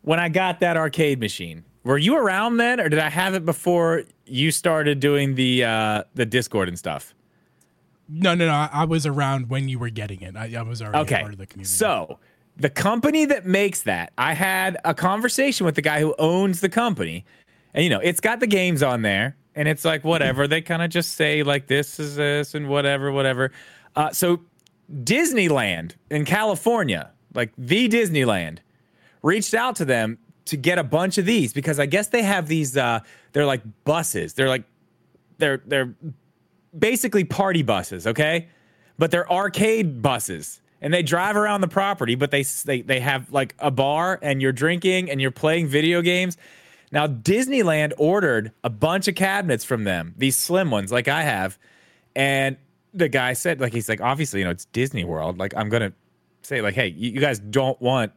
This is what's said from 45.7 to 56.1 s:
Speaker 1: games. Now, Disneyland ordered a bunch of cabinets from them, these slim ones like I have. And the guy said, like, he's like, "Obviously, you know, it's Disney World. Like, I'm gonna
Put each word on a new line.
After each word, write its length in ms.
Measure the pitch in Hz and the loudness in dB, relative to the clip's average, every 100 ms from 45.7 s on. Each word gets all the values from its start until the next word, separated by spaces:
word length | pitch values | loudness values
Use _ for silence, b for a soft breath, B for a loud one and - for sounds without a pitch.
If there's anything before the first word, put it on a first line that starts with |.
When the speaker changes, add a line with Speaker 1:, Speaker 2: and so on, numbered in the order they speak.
| 143 160 175 | 2 2 2
Speaker 1:
games. 340 | 175 180 185 170 B B B B B | 2 0 -2 -6 B B B B B
Now, 140 | 147 151 | -2 -2
Disneyland 880 | 123 110 208 262 269 185 156 151 - | -2 0 2 2 2 2 2 0 2
ordered 560 | 151 202 170 113 107 _ | 2 2 2 0 -2 _
a 60 | 120 | -8
bunch 380 | 104 151 190 196 | 0 0 0 -2
of 60 | |
cabinets 500 | 175 190 196 180 117 | -2 -2 0 0 -2
from 200 | - 120 | -2 -2
them, 280 | 101 87 82 - | -2 -2 -6 -2
these 180 | 135 127 | 0 0
slim 340 | - 180 175 | 0 0 2
ones 220 | 107 98 | 0 0
like 160 | 123 120 | -2 0
I 140 | 151 | 0
have. 360 | 151 104 95 - b b b b b | 0 0 -4 -6 b b b b b
And 440 | 131 139 135 135 135 _ _ _ | -2 0 2 0 -4 _ _ _
the 160 | 190 160 | -2 0
guy 240 | 131 127 | 2 0
said, 280 | 127 175 139 | -2 -4 -2
like, 100 | 123 | -2
he's 160 | 117 107 | -2 -4
like, 140 | 110 | -2
"Obviously, 380 | 117 139 151 98 | 0 -2 -2 -2
you 40 | |
know, 60 | 90 | -2
it's 160 | 85 - | -4 -6
Disney 380 | 113 131 107 | -4 -2 -4
World. 340 | 85 80 80 90 | -6 -4 -6 -6
Like, 160 | 98 - | -6 -4
I'm 140 | 107 | -2
gonna 220 | 117 101 - _ | -2 -2 -8 _